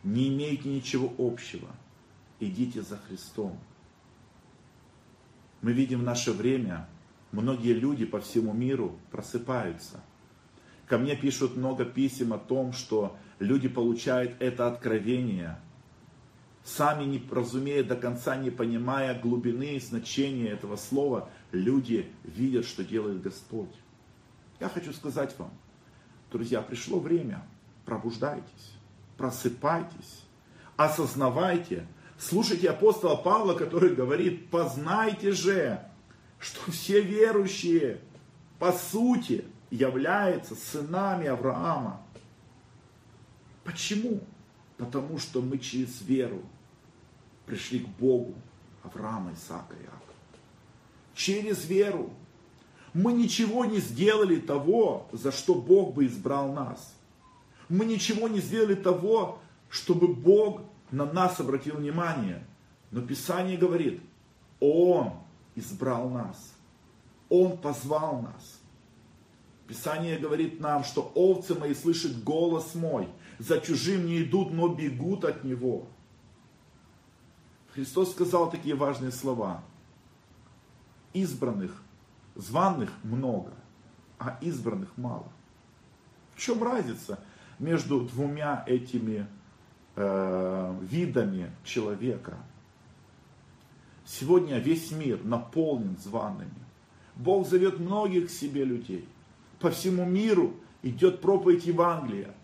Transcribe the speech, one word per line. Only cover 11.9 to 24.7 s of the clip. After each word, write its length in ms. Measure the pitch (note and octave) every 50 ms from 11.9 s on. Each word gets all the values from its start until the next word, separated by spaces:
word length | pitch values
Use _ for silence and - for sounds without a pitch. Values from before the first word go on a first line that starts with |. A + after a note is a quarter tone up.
| - B2+ C3+ C3 C3 - B2 A#2
о 60 | A2
том, 360 | G2+ - - B2+ C3 C3 B2+ B2
что 440 | - - - A2 G#2+ G2+ F#2+ - - - - - -
люди 280 | G2 G2+ C3 C#3 B2+
получают 680 | B2+ - B2 A#2 A#2+ A#2 A#2 - C3+ B2+ B2+ B2+ B2 B2 -
это 280 | C3 B2+ B2 B2+ A#2+
откровение, 920 | A#2+ A#2+ - - A#2+ A2 G#2+ G2 A2+ B2+ B2 B2+ A#2 G2 F2+ E2+ E2 D#2+ - - - - - - - - - - - - - - - - - - - - _ -
сами 420 | - - - D3 D3 D3+ D3 C#3+
не 180 | C#3 C#3 B2 A#2+ -
разумея 520 | - C3 A#2+ A#2 A#2+ C3 C3+ C#3+ C#3+ C#3+ C3
до 120 | G#2 B2+
конца, 400 | B2 B2 B2 A#2+ A#2+ - D3 C3
не 140 | C3 C3+ B2
понимая 680 | A#2+ - A#2+ A#2 A#2 A#2 A#2+ B2+ C3+ C#3 C3+ B2+ B2 A2+
глубины 560 | A#2 A#2+ B2 A#2+ A#2 B2 A#2 B2 C#3 D3 C#3+
и 40 | C3+
значения 680 | B2 - A#2 A2+ - - - - C3+ C#3 C3+ B2 A#2 G#2+
этого 260 | G#2 G2 - G2+ G#2
слова, 540 | G2+ - - B2+ C#3 C#3+ C#3+ B2 G#2 - - - - - -
люди 600 | - F#2 F#2 A#2 C3+ C#3 B2+ A2+ A#2 G#2 F2 - - - -
видят, 420 | E2 D#2+ G2+ B2 C3+ B2+ A#2 -
что 180 | - - - F#2
делает 380 | F2 G#2 A2+ G#2+ G#2 G2 F#2
Господь. 520 | F#2 F#2+ F#2+ - - - A2+ A2+ G2+ F2 - - - - - _ - - - - - - - - - - - -
Я 100 | -
хочу 220 | F#3